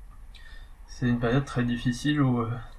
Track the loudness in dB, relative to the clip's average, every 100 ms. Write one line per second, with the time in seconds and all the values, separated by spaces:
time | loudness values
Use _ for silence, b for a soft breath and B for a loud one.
0 | -16 -16 -16 B B B B B -14 0
1 | 2 4 4 2 2 0 0 2 0 0
2 | 2 4 4 4 0 -4 B